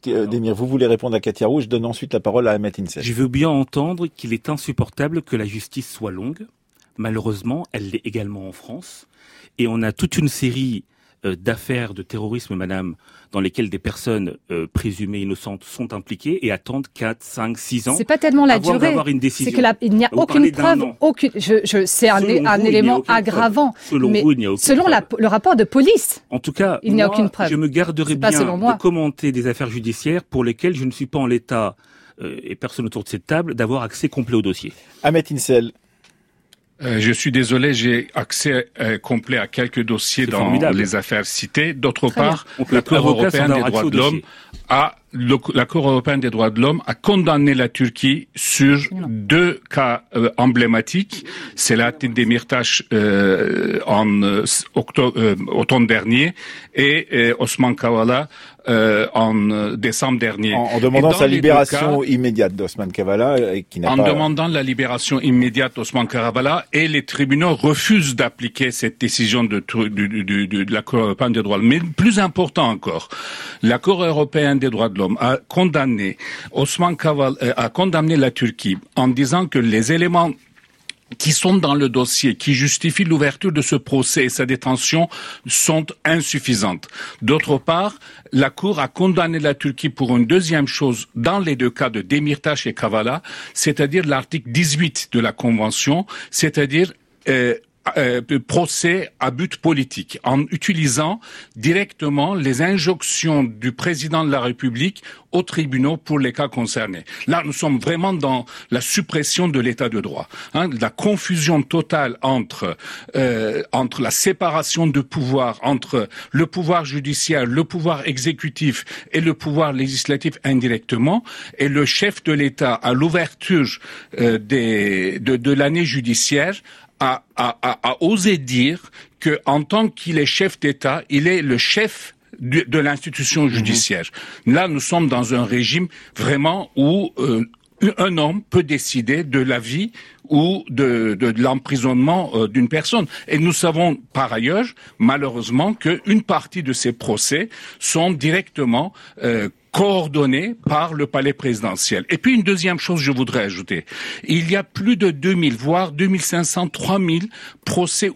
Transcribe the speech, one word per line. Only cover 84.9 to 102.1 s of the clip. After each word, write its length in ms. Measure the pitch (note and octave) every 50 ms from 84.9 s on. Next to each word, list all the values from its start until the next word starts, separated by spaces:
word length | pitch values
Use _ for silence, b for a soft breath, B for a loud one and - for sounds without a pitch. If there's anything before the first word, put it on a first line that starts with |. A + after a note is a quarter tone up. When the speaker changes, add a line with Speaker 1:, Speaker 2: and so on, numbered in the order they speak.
| - E3 E3+ E3 B B B B B B B
Speaker 4:
sont 400 | A#2+ - - - - D#3+ D#3 D#3 - - - _
insuffisantes. 800 | D3+ E3 E3 - - - C#3 - - B2 G2+ G#2 G2 F2+ - - - B B B B B B
D'autre 380 | - A2 D3 D#3 - - D3 C3
part, 400 | - - E3 F3 G3 G#3 - - B B B B B -
la 180 | - C3 C#3 C3
Cour 300 | - - - G3+ G3+ D3+
a 80 | C3+
condamné 540 | B2+ - - F#3 F#3+ F3 F3+ E3+ E3 E3 D#3+
la 140 | D3+ D3+ C#3
Turquie 340 | - - C#3 B2 - - D3
pour 280 | - - C3+ A#2+ B2
une 80 | A#2+ A#2+
deuxième 440 | A2+ F3 F#3+ F3+ D#3 E3 D3+ C#3+ C3
chose 400 | - - D3 C3+ A#2+ A2+ - - _
dans 240 | A#2 A#2 D#3+ F#3 G3+
les 160 | F#3+ D#3+ C#3
deux 140 | A#2 B2+ A#2+
cas 200 | - - C#3+ B2+
de 100 | A2 G#2+
Demirtas 640 | F#2 F#2 C#3+ D3 D3+ D3 C#3+ - - - - - -
et 100 | A#2+ G2
Kavala, 480 | - - A2 G#2+ A2 G#2+ A#2+ C3+ E3+ B B B B B B B
c'est-à-dire 520 | - - D#3+ C#3+ - D3 C#3 C#3+ F#3 F3
l'article 460 | C#3+ C#3 C3 C3 - - D3+ - A#2+ A#2
dix-huit 560 | D3 F3 D3+ C#3+ D3+ F3 D#3 - - - -
de 80 | - A#2+
la 140 | A2+ G#2+ -
Convention, 720 | - - A#2+ A#2 G#2+ G#2+ A2 A2 - - C#3 D3 F3 G3+ B B B B B
c'est-à-dire, 640 | - - - D#3 D3 D3+ C#3+ C3+ C#3 D#3+ F#3 F3 - _ _ _ _ _ _ -
euh, 260 | C3+ B2+ B2 B2 A2+ - - _ _ _ _ - -
euh, 240 | D#3 C#3 B2 B2 B2 A#2+ - D3 C3+ A#2
procès 640 | - - E3+ F3 D3 - - - E3+ F3 F#3+ D#3 - - _
à 100 | C3 B2+
but 260 | B2 B2+ F#3 F3+ -
politique, 640 | - - E3 D#3+ C#3 C3 - - D3 - - - - -
en 200 | B2 C3 C#3 D3 -
utilisant 680 | F#3 D#3 - - G3 D#3+ D#3 C#3 A2+ D3 D#3 D#3+ G3+ A3+ B B B B B B B
directement 800 | A2+ A2+ D3+ E3+ G3 G3+ - - - D#3 D3